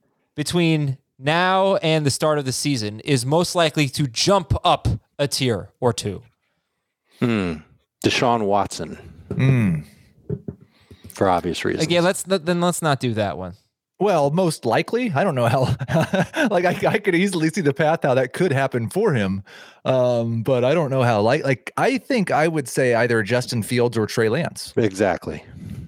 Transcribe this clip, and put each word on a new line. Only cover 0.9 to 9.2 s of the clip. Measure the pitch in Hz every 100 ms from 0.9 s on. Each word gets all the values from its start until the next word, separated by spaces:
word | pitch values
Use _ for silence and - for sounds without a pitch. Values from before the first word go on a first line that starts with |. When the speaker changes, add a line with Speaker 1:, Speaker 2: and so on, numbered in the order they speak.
| 131 _ -
Speaker 1:
now | 135 165 185 190 196 190
and | 165 156
the | 143
start | - 156 147
of |
the | 131
season | 123 147 135 104 107
is | - 135
most | 123 160 180
likely | 180 160 156 139
to | - 139
jump | 113 - 196 170 -
up | 180 147 - 104 _ -
a | 143
tier | - 131 101 87 -
or | 120
two? | 110 104 87 - _ _ _ _ _ _ _ _ -
Speaker 2:
Hmm. | 123 110 90 78 - _ _ -
Deshaun | 110 - 131 117
Watson. | 101 101 95 - 82 - - -